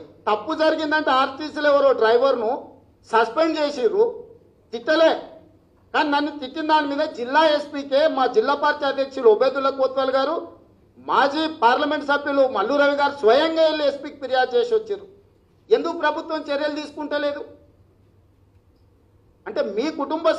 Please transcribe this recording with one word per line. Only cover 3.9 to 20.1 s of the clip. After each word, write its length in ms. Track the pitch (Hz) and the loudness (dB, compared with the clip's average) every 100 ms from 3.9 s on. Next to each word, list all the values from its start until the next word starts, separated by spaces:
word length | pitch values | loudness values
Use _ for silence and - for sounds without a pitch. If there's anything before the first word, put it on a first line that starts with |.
| 196 233 - - - _ _ _ | 2 0 -2 -16 -20 _ _ _
తిట్టలే. 380 | 226 320 311 320 240 - - - _ _ _ _ | -6 0 4 4 2 -6 -20 -20 _ _ _ _
కానీ 160 | 247 302 285 | -2 0 0
నన్ను 160 | 294 294 | -2 -6
తిట్టిన 240 | 254 320 311 | -10 -6 0
దాని 160 | 311 285 | 2 2
మీద 120 | 277 302 - | -2 -4 -6
జిల్లా 220 | 240 285 320 294 | 0 4 4 2
ఎస్పీకే 440 | - 294 277 269 311 269 | -2 -10 -2 2 2 2
మా 80 | 254 214 | 2 2
జిల్లా 180 | 254 285 | 2 0
పార్టీ 200 | 294 285 277 | 0 0 -2
అధ్యక్షులు 380 | 262 269 269 240 214 | -2 -6 2 4 4
ఉబేదుల్లా 360 | 262 269 269 262 | 2 0 -2 0
కోత్వాల్ 340 | 262 262 262 262 | -2 0 0 0
గారు, 180 | 277 330 - - _ _ _ - 135 | 0 -4 -8 -16 _ _ _ -16 -2
మాజీ 340 | 185 277 294 320 - | 0 2 0 -4 0
పార్లమెంట్ 480 | 226 262 294 294 269 | 2 2 0 -4 -2
సభ్యులు 340 | 277 294 277 262 214 | -2 0 0 2 0
మల్లు 200 | 214 285 | 0 2
రవి 140 | 285 285 | 2 2
గారు 140 | 285 - | -2 2
స్వయంగా 420 | 208 262 320 320 320 | 4 4 2 2 2
వెళ్ళి 160 | 311 285 | 2 -2
ఎస్పీకి 260 | 277 302 - | -4 -10 -12
ఫిర్యాదు 280 | 262 254 247 240 | -2 0 0 0
చేసి 160 | 233 220 | 0 -2
వచ్చారు. 280 | 208 196 - - _ _ _ _ - 240 | -2 -10 -12 -20 _ _ _ _ -2 0
ఎందుకు 200 | 320 339 | 0 -2
ప్రభుత్వం 380 | 302 302 320 311 285 | -2 -4 -6 -8 -6
చర్యలు 260 | 285 302 294 | -4 -4 -6
తీసుకుంటలేదు? 600 | 294 - 294 294 294 285 - - _ _ _ _ _ _ _ _ _ _ _ _ _ _ _ _ _ _ - | -10 -12 -6 -4 -4 -6 -12 -20 _ _ _ _ _ _ _ _ _ _ _ _ _ _ _ _ _ _ -10
అంటే 140 | 294 240 208 | -6 -4 -4
మీ 80 | 294 311 | -6 -6
కుటుంబ 320 | 269 | -6